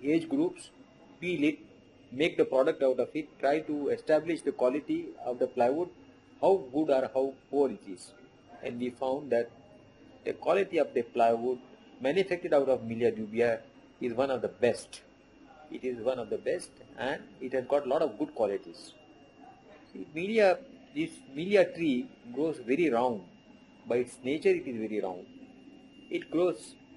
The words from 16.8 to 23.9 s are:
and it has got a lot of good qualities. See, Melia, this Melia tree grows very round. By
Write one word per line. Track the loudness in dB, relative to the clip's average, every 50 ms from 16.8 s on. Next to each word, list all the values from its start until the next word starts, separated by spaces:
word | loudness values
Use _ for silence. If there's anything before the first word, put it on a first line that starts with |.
| -20 -20 -12
and | -6 -4 -4 -4 -6 -8 -16 -16 -12
it | -10 -4 -4
has | -4 -2
got | 2 0 0 2
a | 2
lot | 0 0 0
of | 0 -2 -4
good | -6 -6 -2
qualities. | -2 0 0 0 -2 -6 -10 -18 -18 -20 -20 -20 -20 -20 -20 -20 -20 -20 -20 -20 -20 -20 -20 -20 -20 -20 -20 -20 -20 -20 -20 -16
See, | -16 -14 -12 -8
Melia, | -6 -4 0 4 6 6 6 6 4 0 -18 -20 -20 -20 -12 -6
this | -4 -4 -4 -6 -14 -20 -14 -8
Melia | -6 -2 2 6 6 6 6 2
tree | -2 0 2 2 2 0 -4 -10 -20 -18 -12 -6
grows | -4 -2 -2 -2 -4
very | -2 0 2 2 2 2
round. | 2 2 2 2 0 -2 -8 -14 -20 -20 -20 -20 -20 -20 -20 _ -20 -16 -6
By | -2